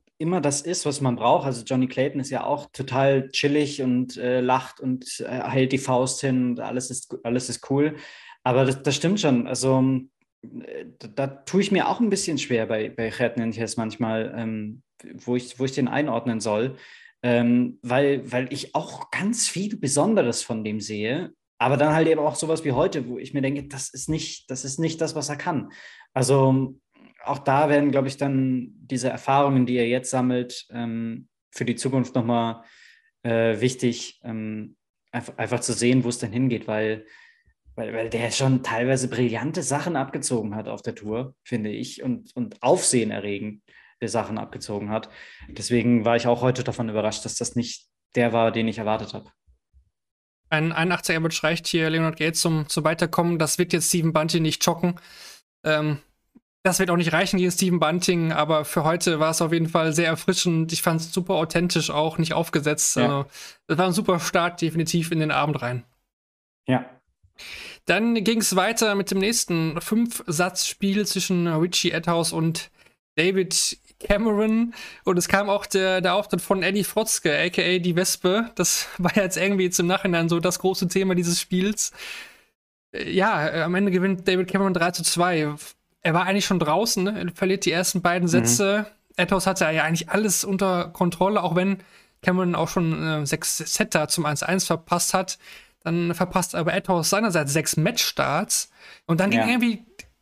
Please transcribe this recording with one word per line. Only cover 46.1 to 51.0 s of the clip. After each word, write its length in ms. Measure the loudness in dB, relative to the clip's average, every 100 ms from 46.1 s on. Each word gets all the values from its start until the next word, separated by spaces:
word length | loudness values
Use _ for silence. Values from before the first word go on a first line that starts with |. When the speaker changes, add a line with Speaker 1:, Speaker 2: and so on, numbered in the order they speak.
| 2
Speaker 1:
ich 120 | 4
auch 120 | 2
heute 220 | 2 0
davon 240 | -2 -4 -4
überrascht, 360 | -2 -2 -2
dass 100 | -8
das 220 | -6 -4 -4
nicht 300 | -4 -8 _ _ _
der 180 | 0 2
war, 200 | 4 2
den 160 | 2 -2
ich 100 | -2
erwartet 340 | -2 -2 -4
habe. 180 | -12 -16 _ _ _ _ _ _ _ _ _ _ _ -2
Speaker 2:
Ein 220 | 0 0
einundachtziger 460 | 0 0 0